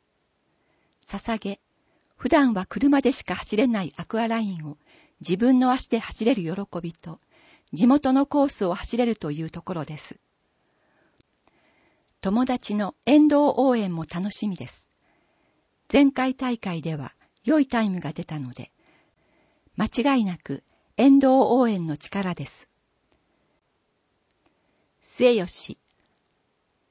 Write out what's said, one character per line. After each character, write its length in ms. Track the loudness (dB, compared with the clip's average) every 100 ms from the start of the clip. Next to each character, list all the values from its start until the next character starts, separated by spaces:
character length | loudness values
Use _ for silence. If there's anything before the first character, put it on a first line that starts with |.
| _ _ _ _ _ _ _ _ _ _ _
捧 320 | -12 -6 -6
げ。 220 | -6 -10 _ _ _ _ _ _
普 120 | 2
段 260 | 4 4
は 120 | 2 -4
車 360 | 0 2 4
で 100 | 2
し 100 | -2
か 140 | -6 -8
走 200 | -4 0
れ 120 | 0
な 160 | 0
い 80 | -4 -10
ア 80 |
ク 160 | -8 -4
ア 60 | -2
ラ 120 | -2
イ 180 | -4 -6
ン 100 | -10
を 120 | -14 _ _ _ _
自 160 | -6 0
分 240 | 4 4
の 100 | 4
足 160 | 0 -2
で 140 | -4
走 240 | -6 -4
れ 100 | 0
る 80 | 0
喜 380 | -2 -6 -8 -8
び 120 | -10
と、 280 | -12 -18 -20 _ _ _ _ _
地 140 | 0 4
元 260 | 4 4
の 140 | 2 2
コ 180 | 2
ー 40 | 0
ス 160 | 0
を 100 | -4
走 220 | -4 -6 -2
れ 100 | -2
る 80 | -2
と 140 | -6
い 120 | -6
う 80 | -8
と 120 | -10
こ 120 | -10
ろ 100 | -10
で 140 | -8 -12
す。 200 | -16 -20 _ _ _ _ _ _ _ _ _ _ _ _ _ _ _ _ _ _ _ _
友 240 | -2 -2 0
達 280 | -4 -4
の 220 | -6 -6 -6
沿 240 | 2 6 6
道 260 | 6 4 4
応 200 | 2 2
援 180 | 0
も 120 | -4 -8
楽 200 | -6 -6
し 160 | -6 -6
み 80 | -6
で 100 | -12
す。 240 | -16 _ _ _ _ _ _ _ _ _ _ 0
前 180 | 4 4
回 240 | 4 -4
大 240 | -4 -6 -6
会 240 | -6 -6
で 140 | -6 -8
は 180 | -10 _ _ _
良 160 | 0 2
い 80 | 2
タ 140 | 0
イ 80 | -2
ム 100 | -2
が 120 | -6
出 120 | -10
た 160 | -10 -8
の 100 | -10
で、 200 | -12 -18 _ _ _ _ _ _ _ _ _ _ -6
間 400 | -6 -2 0 2
違 60 |
い 20 |
な 120 | 0 -4
く 280 | -10 -12 _ _ _ 2
沿 240 | 6 6
道 360 | 6 4 4 4
応 120 | 2
援 180 | 0 -4
の 100 | -6
力 380 | -8 -6 -6
で 120 | -6 -10
す。 200 | -16 _ _ _ _ _ _ _ _ _ _ _ _ _ _ _ _ _ _ _ _ _ _ _ _
末 460 | _ 2 4 4 0
吉。 320 | -8 -14 -16 _ _ _ _ _ _ _ _ _ _ _